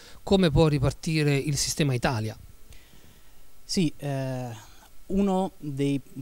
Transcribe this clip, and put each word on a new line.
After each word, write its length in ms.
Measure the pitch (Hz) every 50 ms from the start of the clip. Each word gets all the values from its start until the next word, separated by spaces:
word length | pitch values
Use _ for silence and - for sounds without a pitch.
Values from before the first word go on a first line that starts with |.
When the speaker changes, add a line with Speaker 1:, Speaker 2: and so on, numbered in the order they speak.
| - - - -
Speaker 1:
come 300 | - - 196 190 185 160
può 160 | 135 147 165 156
ripartire 680 | 147 143 127 139 - - - 175 160 160 151 147 143
il 220 | 135 135 156 139 135
sistema 380 | - - - - 160 139 127
Italia. 420 | 120 - 156 127 107 107 107 - - - - - - - - - - - - - - - - - - - - - - - - - - -
Speaker 2:
Sì, 280 | - - - 165 147 - -
eh... 520 | - 143 139 135 135 131 131 127 127 120 113 107 - - - - - - - - - -
Uno 440 | 185 196 202 196 185 185 190 185 - -
dei 420 | 147 151 139 135 143 143 139 135 - - - -